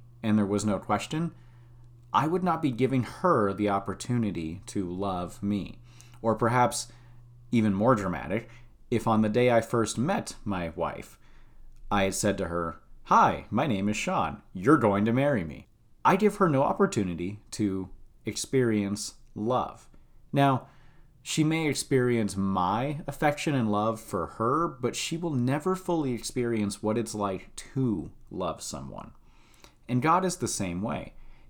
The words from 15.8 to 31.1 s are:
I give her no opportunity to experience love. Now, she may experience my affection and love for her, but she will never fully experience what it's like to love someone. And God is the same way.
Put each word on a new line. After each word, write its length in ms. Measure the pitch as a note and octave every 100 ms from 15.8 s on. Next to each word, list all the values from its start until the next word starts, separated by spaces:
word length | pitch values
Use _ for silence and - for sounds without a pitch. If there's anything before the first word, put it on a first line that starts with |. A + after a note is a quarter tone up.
| _ - -
I 100 | F#3
give 220 | G#3 F#3+
her 100 | F#3
no 160 | C#3
opportunity 800 | C#3 G3+ G3 - F#2 E2+ F2 G#2+ -
to 380 | - G#2+ F#2+ F#2 - - - -
experience 880 | G2+ - C3+ B2 G#2+ G2+ G2+ - - - -
love. 540 | G#2+ B2 - - - - - - -
Now, 360 | C#3+ C#3 C3 - - - - - -
she 220 | - -
may 240 | D#3 D#3+ D#3
experience 720 | C3+ - C3+ B2 A#2+ G#2 F#2+
my 640 | G2 F#2+ F2+ G#2+ C3+ D3+ -
affection 480 | C3+ D3+ D3 - C#3+
and 140 | A2+
love 300 | G#2 G#2+ G#2+
for 280 | - G2 D#2+ -
her, 320 | A2+ D3 E3+
but 260 | C3+ B2 -
she 220 | - E3
will 140 | E3+
never 440 | C#3 B2 C#3+ F#3 F#3
fully 380 | - E3+ C#3
experience 680 | A#2+ - - A#2+ A2+ G2+ G2
what 160 | G#2 A2+
it's 160 | A2
like 400 | G#2+ G2+ F#2+ - - -
to 380 | C3 B2+ G2 D2+ - -
love 320 | F2 F2+ D#2+
someone. 500 | - D2 C2+ G1+ - - - - - - - _ -
And 120 | B2
God 220 | D3 E3+
is 140 | F#3 F3
the 100 | A2+
same 340 | - G2 F2
way. 320 | G#2+ - -